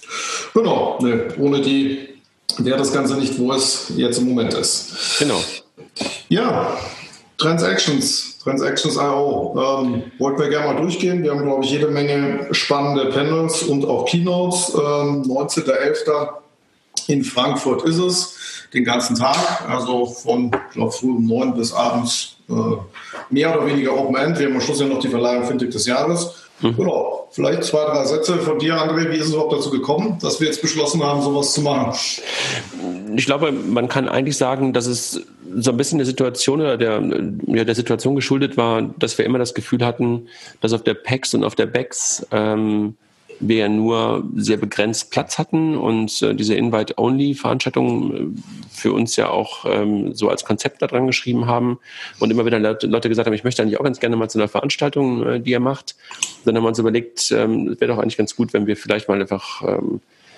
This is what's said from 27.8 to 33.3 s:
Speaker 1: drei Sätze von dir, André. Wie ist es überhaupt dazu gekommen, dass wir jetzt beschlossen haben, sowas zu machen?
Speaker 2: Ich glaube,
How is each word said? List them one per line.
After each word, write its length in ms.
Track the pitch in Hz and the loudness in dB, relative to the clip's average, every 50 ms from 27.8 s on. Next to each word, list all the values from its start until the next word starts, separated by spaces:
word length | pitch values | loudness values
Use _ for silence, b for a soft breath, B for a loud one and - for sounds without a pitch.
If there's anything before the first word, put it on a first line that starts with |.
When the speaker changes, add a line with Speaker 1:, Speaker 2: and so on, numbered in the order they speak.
| 151 | 2
Speaker 1:
drei 200 | 151 147 143 135 | 2 0 0 0
Sätze 320 | 143 156 156 - 180 175 160 | 0 0 0 0 0 0 0
von 200 | - 156 151 143 | 0 0 0 0
dir, 160 | 147 160 165 | 0 0 0
André. 360 | 160 151 156 160 165 160 165 | 0 0 0 0 0 0 0
Wie 60 | 160 | 0
ist 100 | 156 156 | 0 0
es 60 | 160 | 0
überhaupt 220 | 151 156 151 156 147 | 0 0 0 0 0
dazu 160 | 139 - - | -2 -2 -2
gekommen, 480 | 135 131 135 139 151 165 214 220 175 - | -2 -2 0 0 0 0 0 -2 -2 -2
dass 200 | - 151 143 - | -2 -4 -2 0
wir 80 | 156 151 | 0 -2
jetzt 120 | 147 - | -2 -2
beschlossen 420 | - 151 156 151 143 143 175 160 | -2 -2 0 0 0 0 0 0
haben, 200 | 143 143 143 143 | 0 0 0 0
sowas 320 | 139 143 143 143 143 - - | 0 0 0 0 0 0 0
zu 80 | - | 0
machen? 320 | 143 143 135 131 120 117 - - - - - - B B B B 135 135 131 120 95 98 - - 92 92 87 92 101 107 107 | 0 0 0 0 0 -2 -2 -4 -4 -4 -6 -6 B B B B -4 -4 -4 -6 -8 -10 -12 -10 -8 -8 -8 -8 -8 -4 -2
Speaker 2:
Ich 80 | 127 131 | -2 0
glaube, 280 | 135 | 0